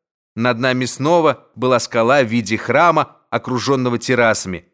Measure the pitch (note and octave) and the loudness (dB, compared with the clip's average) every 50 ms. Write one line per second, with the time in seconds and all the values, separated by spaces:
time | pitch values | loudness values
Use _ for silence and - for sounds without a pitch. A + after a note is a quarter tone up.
0 | _ _ _ _ _ _ _ - A#2 B2 A#2+ A2+ B2+ C3 B2+ B2+ B2+ A#2+ - - | _ _ _ _ _ _ _ -4 -2 -2 -2 0 -2 -2 -2 -2 -4 -4 -6 -4
1 | C3+ D3 E3+ F3 D#3 D3+ C3 - _ _ _ - A#2 B2+ C3 - - - - A#2+ | -2 0 2 2 2 2 0 -2 _ _ _ -4 0 0 0 0 0 -2 -2 0
2 | A2+ A#2 C3+ D3 C3 A2 A2 A#2+ A2+ F#2+ A2 G#2 - - A#2 C#3 E3 F3 D#3+ D#3 | 2 2 4 2 2 2 0 -2 -2 -2 -4 -4 -2 0 2 2 4 4 2 2
3 | C#3 - - _ _ _ - A#2 - - C3 B2 G#2 C3 C#3 C3 B2+ B2 A#2+ A#2 | -2 -4 -6 _ _ _ -6 -6 -4 -4 -4 -4 -2 0 0 0 0 -2 -2 -2
4 | - - B2+ A#2+ A#2+ A2+ G#2+ - - F#2+ F2+ E2 - _ | -2 0 0 2 4 2 2 0 -4 -8 -10 -10 -12 _